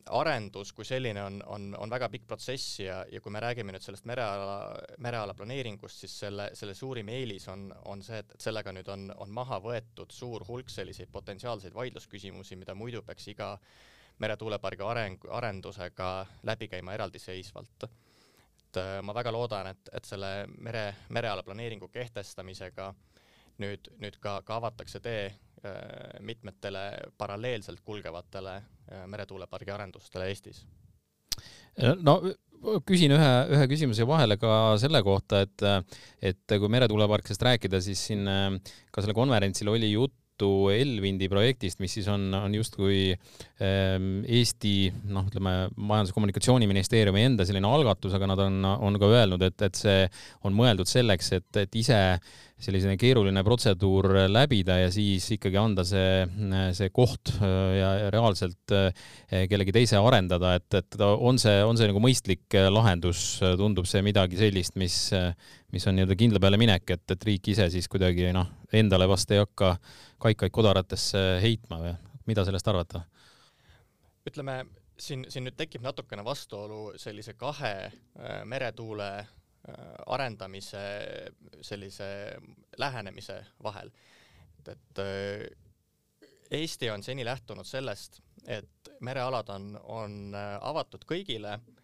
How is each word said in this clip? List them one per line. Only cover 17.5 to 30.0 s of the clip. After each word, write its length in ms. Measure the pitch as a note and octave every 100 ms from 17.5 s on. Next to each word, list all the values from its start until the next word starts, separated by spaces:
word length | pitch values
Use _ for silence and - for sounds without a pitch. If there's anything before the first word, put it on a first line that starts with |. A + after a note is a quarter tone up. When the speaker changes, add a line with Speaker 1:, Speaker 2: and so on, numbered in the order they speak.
| - F#2+ _ -
Speaker 1:
Et, 880 | _ _ _ _ _ _ _ _ F#2
äh, 220 | F#2+ G2
ma 140 | G2 G#2+
väga 180 | B2
loodan, 380 | A2+ A#2+ G#2 F#2+
et, 160 | F#2+ -
et 140 | - -
selle 400 | G2+ G2 G2 G2+
mere-, 400 | - A2+ A2+ G#2 G2+ -
mereala 340 | A#2 A#2 F#2+
planeeringu 480 | F#2 G2+ A#2+ G#2+ F#2
kehtestamisega 1040 | A#2+ B2 G#2+ G2+ - F#2 F#2+ F#2 - F#2+ F#2+ _ _ _ _ _ -
nüüd, 320 | G2+ G2+ - -
nüüd 180 | G#2 -
ka, 180 | G#2 G2 -
ka 120 | A2+
avatakse 400 | A2+ A2+ - G2+
tee, 260 | A#2+ A2 G2 G2 _ _
äh, 520 | G2+ G2 - - - -
mitmetele 600 | G#2 A2+ G2+ - G2+ G2 G2 - - -
paralleelselt 640 | G2+ G2+ A#2+ A#2 F#2 F2
kulgevatele, 720 | - G#2 F2 E2+ F2+ G2 F#2+ F#2+ G#2+ _ -
äh, 140 | F#2+ F#2
meretuulepargi 640 | G2+ G2 G2 F2 F#2+ G2
arendustele 560 | G2+ G2 F#2+